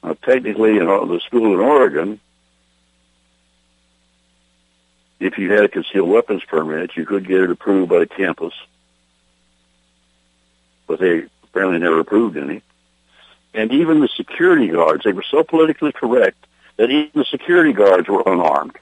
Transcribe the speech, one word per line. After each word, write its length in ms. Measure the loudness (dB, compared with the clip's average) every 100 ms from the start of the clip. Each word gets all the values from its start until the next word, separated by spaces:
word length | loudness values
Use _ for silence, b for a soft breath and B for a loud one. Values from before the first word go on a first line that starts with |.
Now, 120 | -8
technically, 640 | -8 0 0 0 0 2 2
in 100 | 2
o-, 180 | 0 0
the 140 | -6
school 340 | -2 0 2
in 60 | 2
Oregon, 600 | 4 4 2 0 -6 -10 _ _ _ _ _ _ _ _ _ _ _ _ _ _ _ _ _ _ _ _ _ _ _ _ _ _ _ _ _ _
if 180 | -8 -4
you 140 | 0
had 140 | 2 2
a 40 |
concealed 400 | 0 -4 -2 2
weapons 340 | 0 0 -6 -4
permit, 500 | -4 -4 -8 -8 -10
you 100 | -6
could 220 | -6 -2
get 140 | 0
it 100 | 0
approved 380 | -2 -2 -2 2
by 100 | 0
the 80 | 0
campus. 460 | -4 -6 -6 -10 -12 -20 _ _ _ _ _ _ _ _ _ _ _ _ _ _ _ _ _ _ _ _ _ _
But 140 | -2
they 220 | 0 -2 -4 _
apparently 360 | _ -4 -2 -2
never 200 | 0 0
approved 380 | 0 0 0 -4
any. 240 | -10 -12 _ _ _ _ _ b b b _
And 200 | -6 -2
even 260 | 0 2 2
the 80 | 0 -2
security 540 | -12 -2 2 2 2
guards, 340 | 2 2 2
they 80 | -2
were 140 | -4 -2
so 140 | -2
politically 480 | 0 2 2 0 -4
correct 560 | -4 0 2 2 0 _ b b b
that 120 | 0
even 220 | 0 -2
the 120 | -2 -4
security 480 | -6 0 2 2
guards 340 | 4 4 4 2
were 160 | 0 0
unarmed. 520 | 2 0 0 -4 -16